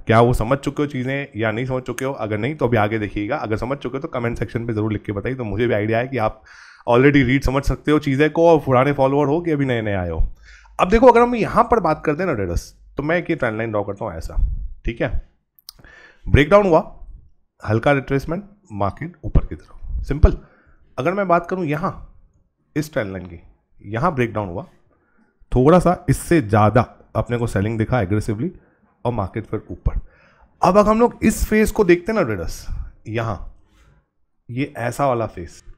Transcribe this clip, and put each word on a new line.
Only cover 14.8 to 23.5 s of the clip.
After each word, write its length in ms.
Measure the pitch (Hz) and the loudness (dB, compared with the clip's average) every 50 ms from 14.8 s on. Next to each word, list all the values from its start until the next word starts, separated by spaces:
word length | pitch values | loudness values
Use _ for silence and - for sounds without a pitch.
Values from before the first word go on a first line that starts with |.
| - | -8
ठीक 160 | 127 117 - | -6 -4 -4
है। 80 | 160 127 - - - _ _ _ _ _ _ _ _ - - _ - - - - - - _ _ - | -4 -2 -2 -4 -6 _ _ _ _ _ _ _ _ -20 -20 _ -20 -20 -20 -20 -20 -20 _ _ -4
ब्रेकडाउन 400 | - 98 127 151 156 196 208 208 | 2 4 4 4 6 6 6 6
हुआ, 140 | 190 160 147 - - - - - - - - - - _ _ _ _ _ _ - | 6 2 2 2 -2 -12 -20 -20 -20 -20 -20 -20 -20 _ _ _ _ _ _ -4
हल्का 280 | 98 107 113 - 147 | -2 -2 0 2 2
रिट्रेसमेंट, 520 | 143 139 127 - 139 139 - - 165 196 202 - - _ _ - 104 | 0 0 0 -2 -4 -4 -4 -4 -8 -8 -10 -14 -20 _ _ -12 -6
मार्केट 400 | 98 101 98 - - 147 170 175 _ - | -4 -4 -4 -4 -6 -12 -14 -14 _ -2
ऊपर 200 | 107 - - - | 2 2 2 2
की 100 | - - | 0 -8
तरफ, 480 | - - - - - - - - - - | -12 -16 -20 -20 -16 -12 -8 -8 -6 -4
सिंपल। 320 | - 135 147 185 196 170 - - - _ _ _ _ _ _ _ _ - | -4 0 4 4 4 4 2 -6 -14 _ _ _ _ _ _ _ _ -8
अगर 160 | - 127 170 185 | -4 -2 -2 0
मैं 140 | 208 196 | 0 0
बात 200 | 180 170 175 175 - | 2 2 2 0 -2
करूँ 160 | 190 185 180 | -6 -4 -4
यहाँ 260 | 143 147 151 196 175 - - - - - _ _ _ _ _ _ _ _ _ _ _ - | -4 -4 -4 -4 -6 -8 -10 -16 -20 -20 _ _ _ _ _ _ _ _ _ _ _ -6
इस 160 | 151 151 - - | -6 -6 -4 -4
ट्रेंड 180 | 135 110 98 | -4 -4 -4
लाइन 140 | 95 92 87 | -6 -10 -12
की, 140 | 90 87 85 - - | -12 -16 -20 -20 -20